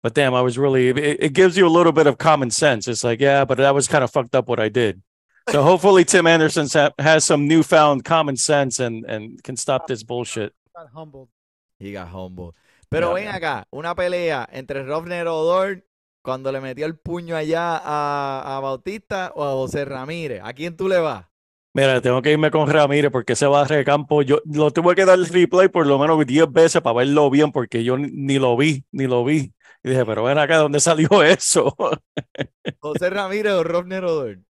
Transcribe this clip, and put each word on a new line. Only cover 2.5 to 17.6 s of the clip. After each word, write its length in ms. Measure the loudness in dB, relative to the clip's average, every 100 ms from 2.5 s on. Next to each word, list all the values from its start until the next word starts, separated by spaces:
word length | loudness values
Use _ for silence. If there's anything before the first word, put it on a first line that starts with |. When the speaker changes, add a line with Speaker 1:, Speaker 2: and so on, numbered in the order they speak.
Speaker 1:
sense. 360 | 0 0 0 -4
It's 140 | -4
like, 180 | -4 0
"Yeah, 260 | 2 2 2
but 100 | 2
that 180 | 2
was 140 | 2 2
kinda 180 | 0 0
fucked 280 | -2 -2
up 140 | -2 -2
what 120 | -2
I 80 | -2
did." 320 | 0 -2 -4 _ _ _ _ -4
So 120 | 2
hopefully 420 | 4 4 6 6
Tim 220 | 6 4 4
Anderson 420 | 4 2 0 0
sa-, 220 | 2 0 2
has 260 | 2 2
some 240 | 2 0 2
newfound 560 | 2 4 4 4 0
common 320 | -2 -2 -2 -4
sense 420 | 0 0 0 -4
and, 220 | -6 -8 -10
and 360 | -12 -12 -18
can 140 | -14 -10
stop 300 | -4 -4 -4
this 160 | -10
bullshit. 500 | -8 -10 -8 -8 -10 _ _ -20
Speaker 2:
Got 140 | -20
humbled. 360 | -20 -20 -20 -20 _ _ _ _ _
Speaker 3:
He 140 | -14
got 160 | -14 -14
humbled. 460 | -14 -14 -14 -18 -20 _ _ _
Pero 260 | -4 -2 -4
Speaker 1:
Yeah. 160 | -8
Speaker 3:
ven 20 |
acá, 300 | -10 -8 -8 -12
una 220 | -14 -10
pelea 520 | -6 -4 -2 -4 -4 -8
entre 320 | -14 -12 -12
Rovner 420 | -8 -8 -8 -8 -6
Odor 560 | -4 0 0 -2 -8 _ _ _ _
cuando 300 | -10 -8 -6
le 80 | -8
metió 240 | -10 -8
el 100 | -8 -8
puño 360 | -10 -10 -8 -8
allá 440 | -4 -4